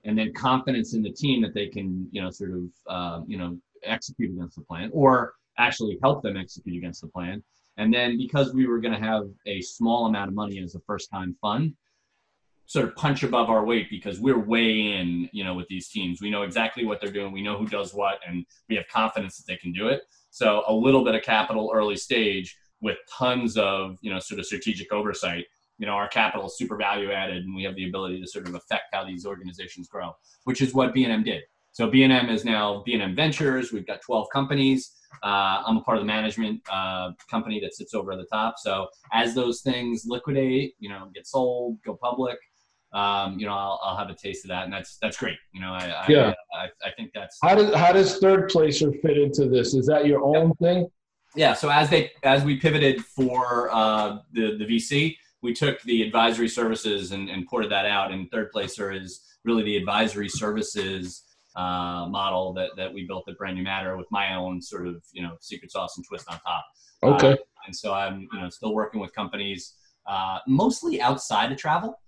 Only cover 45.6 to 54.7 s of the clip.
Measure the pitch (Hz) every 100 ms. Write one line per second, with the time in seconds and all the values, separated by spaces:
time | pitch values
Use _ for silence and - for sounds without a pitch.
45.6 | 92 92 90 82 - 147 113 98 - -
46.6 | 92 _ 98 - 113 107 - - 165 202
47.6 | 208 151 175 190 190 - 190 190 - 170
48.6 | 156 143 151 135 156 147 143 135 131 127
49.6 | 120 135 131 151 147 139 139 156 165 156
50.6 | 170 180 175 _ _ _ _ 151 147 -
51.6 | 147 143 151 165 - - 135 139 143 135
52.6 | 160 147 139 120 - - 127 123 123 120
53.6 | 120 113 110 107 104 104 - 117 107 107
54.6 | 107